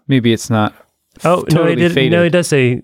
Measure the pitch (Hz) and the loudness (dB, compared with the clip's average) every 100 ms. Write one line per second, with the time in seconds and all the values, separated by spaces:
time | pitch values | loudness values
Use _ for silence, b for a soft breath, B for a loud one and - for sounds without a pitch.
0 | - 135 117 110 - 110 107 - _ _ | -4 0 0 -2 -2 -2 -4 -6 _ _
1 | _ - - 180 - 160 165 170 170 170 | _ -6 -2 -2 0 0 2 0 0 0
2 | 131 175 170 175 165 143 123 123 | 0 2 2 0 0 0 0 -2